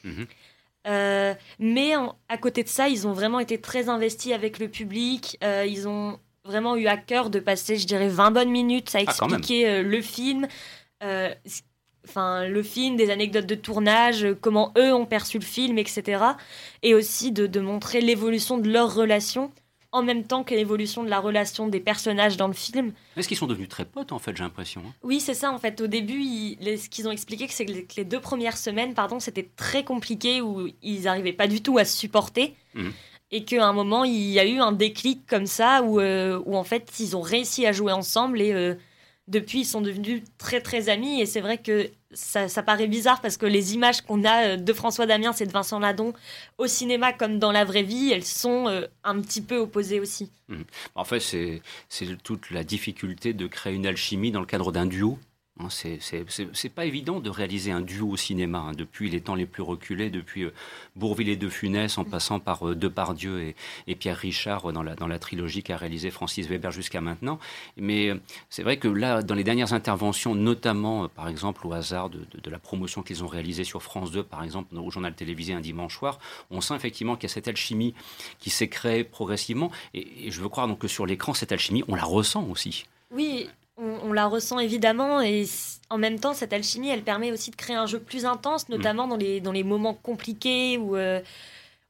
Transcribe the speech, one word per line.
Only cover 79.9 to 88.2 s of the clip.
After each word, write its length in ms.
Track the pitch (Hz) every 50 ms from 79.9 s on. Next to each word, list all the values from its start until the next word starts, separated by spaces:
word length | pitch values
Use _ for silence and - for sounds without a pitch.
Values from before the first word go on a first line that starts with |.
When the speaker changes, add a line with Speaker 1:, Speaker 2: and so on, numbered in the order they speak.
| -
Speaker 1:
Et, 340 | 92 - - - - 101
et 40 | 107
je 100 | 87 82
veux 80 | 92 104
croire 180 | - 139 123
donc 120 | 113 104 -
que 100 | - 98
sur 160 | - - 101
l'écran, 280 | 90 95 92 - - -
cette 200 | - 113 - 104
alchimie, 320 | 90 - - 98 123 -
on 80 | - 98
la 80 | 90 -
ressent 420 | 78 87 107 107 - - 214 180 104
aussi. 320 | 87 - - 90 85 - - _ _ _ _ -
Speaker 2:
Oui, 360 | 247 262 302 302 277 240 - - - _ _ _ _
on, 200 | - 233 220 220 226 -
on 100 | 214 208
la 120 | 208 208
ressent 300 | 208 214 226 220 - 247 247
évidemment, 600 | 240 220 226 233 220 220 220 233 269 277 294 285
et 240 | 247 208 208 208 202
c-, 360 | 196 - - - - - - _ -
en 80 | 226
même 200 | 214 220 220 226
temps, 160 | 214 - 285 285
cette 200 | 285 254 214 214
alchimie, 340 | 208 208 - - 226 262
elle 140 | 277 262 220 214
permet 300 | 226 202 208 233 240 226
aussi 180 | 220 - 240
de 60 | -
créer 180 | - - - 240
un 100 | 226 220
jeu 120 | 202 202 226
plus 260 | 226 - - 262